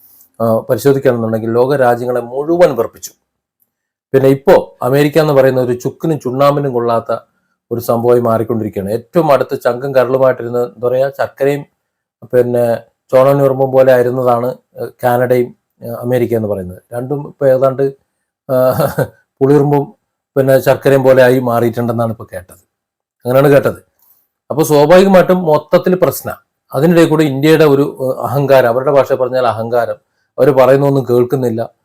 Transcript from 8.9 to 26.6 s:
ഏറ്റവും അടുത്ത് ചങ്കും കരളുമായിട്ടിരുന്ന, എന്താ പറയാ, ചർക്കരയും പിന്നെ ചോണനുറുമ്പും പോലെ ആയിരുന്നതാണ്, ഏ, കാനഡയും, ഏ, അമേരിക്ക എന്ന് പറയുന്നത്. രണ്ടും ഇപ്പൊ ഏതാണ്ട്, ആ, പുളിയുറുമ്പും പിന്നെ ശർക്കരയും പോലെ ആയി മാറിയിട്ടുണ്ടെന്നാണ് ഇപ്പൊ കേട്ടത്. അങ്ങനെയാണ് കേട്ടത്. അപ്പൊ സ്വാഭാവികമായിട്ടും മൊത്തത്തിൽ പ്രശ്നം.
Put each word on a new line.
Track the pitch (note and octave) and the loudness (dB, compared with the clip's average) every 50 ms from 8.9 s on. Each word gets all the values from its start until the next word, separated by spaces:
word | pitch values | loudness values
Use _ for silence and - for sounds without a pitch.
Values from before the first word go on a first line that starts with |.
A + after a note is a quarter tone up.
ഏറ്റവും | G#2+ A#2 A2 _ - F3 D#3+ D#3 | -6 -8 -8 _ -4 -2 2 2
അടുത്ത് | C#3 C3 C3+ - - - | 2 0 0 -4 -6 -4
ചങ്കും | - B2+ A#2+ A#2+ C3 C#3+ C3+ | -4 -4 -4 -4 -6 -2 0
കരളുമായിട്ടിരുന്ന, | C3 B2 A#2+ C3 B2+ C3 C3 B2+ B2+ A#2 A#2+ A#2+ B2 | 0 0 2 0 2 2 0 0 -2 -6 -6 -4 -4
എന്താ | A#2+ A#2+ - A2+ A2+ B2 | -4 -6 -6 -6 -4 -4
പറയാ, | B2 B2+ C3+ C#3 | -2 -2 -2 -4
ചർക്കരയും | C3+ - A#2+ A2 - - C#3 C#3 C#3+ C#3+ D3 - _ _ _ _ _ _ _ _ _ _ - | -4 -6 -8 -8 -6 -4 -2 -2 -2 -4 -8 -14 _ _ _ _ _ _ _ _ _ _ -12
പിന്നെ | - - B2 B2 A#2+ A#2+ A#2+ A#2+ A#2 A#2 A2+ - _ _ _ _ _ | -2 0 0 0 0 0 -2 -2 -2 -2 -4 -8 _ _ _ _ _
ചോണനുറുമ്പും | - C3 C3 C#3 C#3+ C#3+ C#3 C3+ C3 C3 C3+ C3 | 2 2 4 4 2 2 2 0 0 0 -2 0
പോലെ | B2+ C3 C3 C3 B2+ | 2 2 4 4 4
ആയിരുന്നതാണ്, | B2 A#2+ B2 B2 C3 B2+ B2 A#2+ A#2 A#2+ B2+ B2+ - _ _ _ - | 4 2 0 -2 -2 0 0 0 0 -2 -6 -8 -12 _ _ _ -14
ഏ, | A#2+ A#2 - _ - | -14 -14 -10 _ -2
കാനഡയും, | B2 B2 B2 B2+ A#2+ B2+ B2+ A#2+ A#2+ - _ _ _ _ _ - | -2 0 0 0 2 0 0 0 -2 -6 _ _ _ _ _ -14
ഏ, | A#2+ | -12
അമേരിക്ക | A#2 G#2 A#2+ A#2+ B2 B2 A#2+ A2+ A#2 | -12 -10 -6 -4 -2 -2 -2 -2 -2
എന്ന് | A2+ A2 G2+ | -2 -2 -4
പറയുന്നത്. | G2+ G2 F#2 F2+ F2+ - _ _ A#2 | -4 -6 -8 -10 -14 -16 _ _ -12
രണ്ടും | A#2+ B2+ B2+ D3 C#3 D3 - | -12 -8 -8 -8 -10 -10 -12
ഇപ്പൊ | - _ C#3+ C3+ | -8 _ 0 0
ഏതാണ്ട്, | C3 C3 C3 C3+ C3 B2 C#3 C#3 C3+ - _ _ _ _ _ _ _ _ _ - | 2 2 0 0 0 -2 -4 -4 -6 -8 _ _ _ _ _ _ _ _ _ -4
ആ, | C3+ B2+ B2+ B2+ A#2+ G#2+ D#3 C3 - - C3 - - _ _ _ _ _ | -2 0 0 0 0 0 -2 -4 -2 -4 -6 -6 -8 _ _ _ _ _
പുളിയുറുമ്പും | C3+ C3+ C#3+ D3 C#3+ D3 C#3+ C#3+ C#3 G#3+ - _ _ _ _ _ _ _ _ C#3 | 0 2 4 2 2 2 0 -2 -2 -4 -10 _ _ _ _ _ _ _ _ -2
പിന്നെ | C3+ C3 C3+ C3 | 0 2 2 2
ശർക്കരയും | C3 D3 C3 - - D3 C3+ C3+ C3 | 2 0 -2 0 2 2 2 4 4
പോലെ | C3 C3 C3 B2+ | 4 4 6 4
ആയി | B2 B2+ C3 | 4 2 2
മാറിയിട്ടുണ്ടെന്നാണ് | B2+ B2 A#2 A#2 A#2 A#2+ A2+ B2+ A#2+ A#2 A#2 A#2 A#2 A2+ | 0 -2 -2 0 -2 -2 -2 -4 -4 -4 -4 -4 -4 -6
ഇപ്പൊ | A2 - G#2+ - - | -6 -10 -14 -16 -16
കേട്ടത്. | F#2 F#2 - - _ _ _ _ _ _ _ _ _ _ _ _ _ - | -18 -18 -18 -20 _ _ _ _ _ _ _ _ _ _ _ _ _ -6
അങ്ങനെയാണ് | A#2+ B2+ C3+ C#3 D3 | 0 0 2 4 4
കേട്ടത്. | C#3 C3+ B2 A#2+ F#2+ - _ _ _ _ _ _ _ _ _ _ _ _ _ - | 4 2 2 0 -4 -6 _ _ _ _ _ _ _ _ _ _ _ _ _ -8
അപ്പൊ | A#2 C3 D#3+ | -4 -4 0
സ്വാഭാവികമായിട്ടും | - D3+ C#3+ D3 D3 F3 F#3 G3 G3 G3 F3+ E3 - F#3 F3+ F3+ | 2 2 2 4 6 6 6 6 6 4 4 4 4 2 0 0
മൊത്തത്തിൽ | D#3 D3+ D3 - - - F3 F3 - F#3 | 0 -2 -2 0 0 -2 0 0 0 -2
പ്രശ്നം. | F3+ F3+ C#3+ - - - - - - _ _ _ _ | 0 0 -2 -2 -6 -10 -12 -14 -14 _ _ _ _